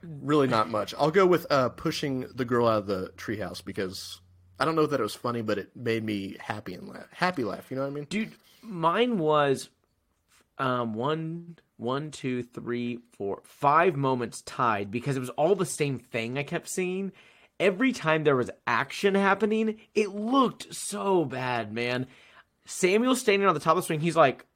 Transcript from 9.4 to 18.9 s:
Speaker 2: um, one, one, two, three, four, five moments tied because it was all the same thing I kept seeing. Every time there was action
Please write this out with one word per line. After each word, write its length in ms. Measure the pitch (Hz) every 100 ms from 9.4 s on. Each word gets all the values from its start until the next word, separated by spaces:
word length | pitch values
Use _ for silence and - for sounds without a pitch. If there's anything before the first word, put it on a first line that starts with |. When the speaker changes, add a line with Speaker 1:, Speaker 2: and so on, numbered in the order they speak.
| 143 135 - _ _ _ _ _ _ _ _ _
Speaker 2:
um, 360 | 131 127 117
one, 600 | 107 127 156 160 165 170 170 _ _
one, 340 | 113 131 156
two, 320 | 143 135 127
three, 560 | 120 - 110 120 120 120 _ _
four, 240 | 98 95 -
five 500 | - 143 151 180 147
moments 460 | 135 131 117 -
tied 500 | - - 127 104 101
because 240 | 113 123 135
it 60 |
was 80 | 123
all 240 | - 156 190
the 100 | 175
same 340 | - 147 127
thing 380 | - 120 113 131
I 60 |
kept 240 | 139 165 -
seeing. 460 | - 185 185 196 - - _ _ _
Every 320 | 175 185 262
time 320 | - 160 160
there 120 | 151 135
was 140 | 120 - -
action 480 | 117 127